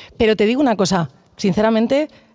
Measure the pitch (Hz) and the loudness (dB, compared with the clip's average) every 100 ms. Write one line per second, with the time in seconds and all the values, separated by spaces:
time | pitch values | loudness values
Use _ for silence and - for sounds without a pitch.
0 | - - 220 214 214 254 269 196 185 185 | -16 -2 0 2 0 2 0 0 0 0
1 | 160 _ _ - 202 190 220 220 233 269 | -4 _ _ -6 -2 0 0 0 0 -2
2 | 302 - _ | -4 -10 _